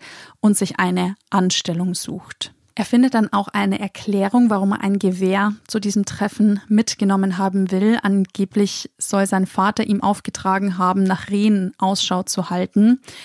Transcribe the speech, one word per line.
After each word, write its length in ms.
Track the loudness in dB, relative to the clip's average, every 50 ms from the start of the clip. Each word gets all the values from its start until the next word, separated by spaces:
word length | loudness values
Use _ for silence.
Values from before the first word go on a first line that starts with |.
| -12 -20 -20 -20 -20 -20 -10 _
und 180 | 2 2 2
sich 220 | 2 0 -2 -2 -2
eine 380 | 0 0 0 0 -2 -2 -4 -8 _ _
Anstellung 640 | 0 0 2 2 0 -2 -4 -4 -4 -2 -2 -4 -4
sucht. 580 | -6 -6 -8 -10 -10 -12 -16 -14 -14 -14 -14 -14 _ _ _ _
Er 80 | -6 -2
findet 260 | 2 4 4 4 4
dann 180 | 4 0 0 0
auch 160 | 0 -2 -4 -2
eine 320 | -4 -2 0 0 -2 -2
Erklärung, 680 | -4 -8 -10 -10 -6 -4 -2 0 0 2 4 4 4 4
warum 240 | 4 2 2 0
er 100 | 0 0
ein 180 | 0 -2 0 2
Gewehr 520 | 0 0 0 2 0 0 2 2 2 0 0 -4 _
zu 140 | -6 -6 -4
diesem 260 | -2 0 0 0 -2
Treffen 540 | -2 -4 -4 -4 -4 0 2 2 2 2 0 0 0
mitgenommen 680 | 2 2 2 0 -2 -2 0 0 2 2 0 0 0
haben 360 | -2 -2 -2 0 -2 -2 0
will. 260 | 0 0 2 2 2 2
Angeblich 840 | 0 0 2 2 0 -2 -2 -4 -4 -2 0 0 0 0 -2 -8 -12 -14 -12
soll 300 | _ -6 -2 0 0 0
sein 200 | 2 2 0 0
Vater 380 | -2 0 0 0 0 0 -2 -2
ihm 160 | 0 -2 0
aufgetragen 760 | 0 -2 -2 -2 -6 -10 -12 -6 -2 -2 0 0 0 -2 -2 0
haben, 240 | 0 0 2 2
nach 260 | 2 0 0 -2 -4 -4
Rehen 440 | -2 0 2 2 2 2 0 -4 -4
Ausschau 460 | -2 -2 0 0 -2 -2 -2 -2 -2
zu 260 | -2 -4 -4 -4 -4 -4
halten. 520 | -2 -4 -4 0 2 4 6 6 4 2 0 -12 -20 -20